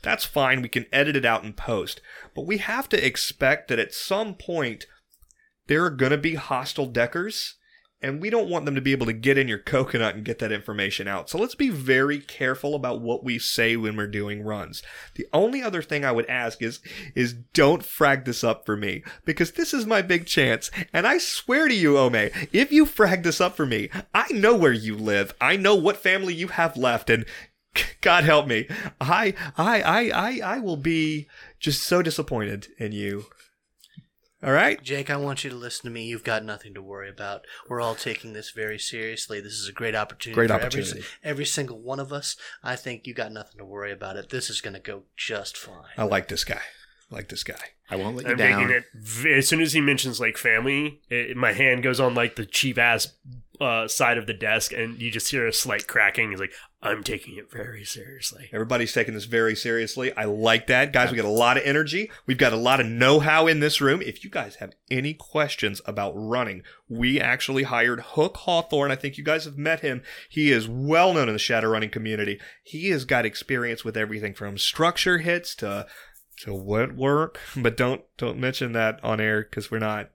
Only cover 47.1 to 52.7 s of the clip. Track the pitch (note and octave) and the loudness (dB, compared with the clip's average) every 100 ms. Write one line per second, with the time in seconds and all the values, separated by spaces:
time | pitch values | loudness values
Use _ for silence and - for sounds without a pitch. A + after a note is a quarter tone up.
47.1 | - - - - - - _ _ F#2+ G2 | -18 -14 -10 -10 -12 -16 _ _ -6 -6
48.1 | B2 B2 B2 A2+ G2+ A#2+ B2 - A#2 G#2+ | -8 -6 2 2 2 2 0 -2 -18 -12
49.1 | A2 D3 C#3 C3+ D#3+ D#3+ D#3 C#3+ C3+ C3+ | -4 2 4 4 2 2 2 2 2 0
50.1 | A2+ A#2 A2 A#2+ A2+ B2+ C#3 D3+ D3 _ | -2 -2 0 2 2 2 -2 -4 -8 _
51.1 | A#2+ A#2+ B2 B2 G2+ C3+ B2 C3 B2 C3 | -4 -4 0 0 4 4 4 2 2 2
52.1 | A#2+ A#2 - G2+ - C3+ | 2 0 -2 -4 0 0